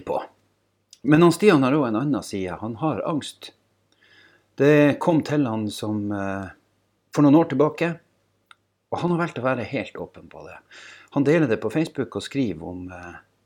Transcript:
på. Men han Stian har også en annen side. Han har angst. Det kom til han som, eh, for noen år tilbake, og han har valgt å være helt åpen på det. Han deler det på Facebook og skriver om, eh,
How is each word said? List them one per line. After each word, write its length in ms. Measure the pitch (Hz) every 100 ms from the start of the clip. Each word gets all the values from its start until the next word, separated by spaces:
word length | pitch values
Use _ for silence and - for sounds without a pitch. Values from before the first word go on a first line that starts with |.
| -
på. 160 | - - _ _ _ _ _ _ _
Men 220 | 120 151 170
han 80 |
Stian 300 | - 208 156
har 100 | 127
også 160 | 156 123
en 100 | 107 147
annen 180 | 110
side. 360 | - 101 92 85
Han 140 | 110 113
har 260 | 156 104 -
angst. 420 | 151 - - - _ _ _ _ _ _ _ _ _ _ -
Det 380 | 139 151 147 135
kom 240 | - 160
til 240 | - 147 131
han 220 | 110 107
som, 400 | - 107 107 104
eh, 380 | 104 98 95 95 - _ _ _ _ _ -
for 80 |
noen 120 | 147 151
år 80 | 165
tilbake, 500 | 131 151 151 165 160 _ _ _ _ _ _ _ _ -
og 80 | -
han 100 | 170
har 60 | 170
valgt 220 | 170 -
å 20 |
være 220 | 127 127
helt 300 | 107 127 -
åpen 340 | - 82 - 82
på 160 | 76 78
det. 120 | 87 _ - - - _
Han 100 | -
deler 240 | 139 170 139
det 140 | 107
på 100 | 110
Facebook 440 | 104 101 - 120 101
og 60 |
skriver 400 | - 139 117 80 85
om, 240 | 90 90
eh, 240 | 90 87 87 _ _